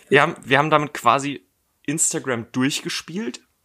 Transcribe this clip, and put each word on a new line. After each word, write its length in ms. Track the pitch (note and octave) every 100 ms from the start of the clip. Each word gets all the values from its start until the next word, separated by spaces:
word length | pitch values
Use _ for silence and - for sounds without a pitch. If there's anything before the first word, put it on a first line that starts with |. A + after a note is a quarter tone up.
| _
Wir 120 | C#3+
haben, 140 | D#3 -
wir 140 | A2+ C3
haben 120 | D#3
damit 240 | D3+ D3
quasi 520 | - A#2+ C3+ C#3 C3 - _ _ _ -
Instagram 600 | D#3+ - D#3+ C3+ A#2 A2
durchgespielt. 880 | C3 C3+ - E3+ - - F3 A#3 - _ _